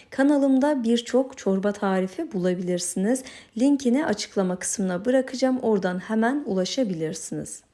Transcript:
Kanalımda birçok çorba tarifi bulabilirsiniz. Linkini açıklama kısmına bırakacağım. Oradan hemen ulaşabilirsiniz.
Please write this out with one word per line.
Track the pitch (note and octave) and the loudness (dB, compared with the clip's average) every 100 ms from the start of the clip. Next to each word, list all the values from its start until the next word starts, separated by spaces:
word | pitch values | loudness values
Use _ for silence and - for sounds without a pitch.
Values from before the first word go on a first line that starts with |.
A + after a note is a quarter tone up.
| - | -8
Kanalımda | - C#4 D4 C#4 C4 C#4+ C#4+ | 0 4 4 4 4 4 2
birçok | A3+ A#3 A#3 B3 C4 - | 2 0 2 0 0 -2
çorba | G3+ F#3+ G3+ | -2 0 0
tarifi | G3+ G3+ F#3+ F#3 - E4 | -2 0 0 -2 -4 -6
bulabilirsiniz. | F#3+ F3+ F3+ F3+ F3 - F#3+ G3+ C4 - - - A3 | -2 0 0 -2 -2 -2 -2 0 0 -4 -18 -10 0
Linkini | C4+ C#4+ B3 B3+ D#4+ | 2 4 2 2 0
açıklama | G#3 - G#3 F#3 F3+ | -2 -4 -2 0 -2
kısmına | - - F#3 F3+ A3+ | -4 -2 -2 -2 2
bırakacağım. | C4 B3+ B3 C4 B3+ | 2 2 0 0 0
Oradan | A3+ G#3 F#3 F3+ | 2 2 0 -4
hemen | - A3 A#3 C#4+ C#4+ | -2 0 2 0 -2
ulaşabilirsiniz. | F#3+ F3+ - A3 E3 D#3 F3+ - D3+ - - _ | -2 -2 -2 -2 -2 -4 -6 -8 -8 -8 -14 _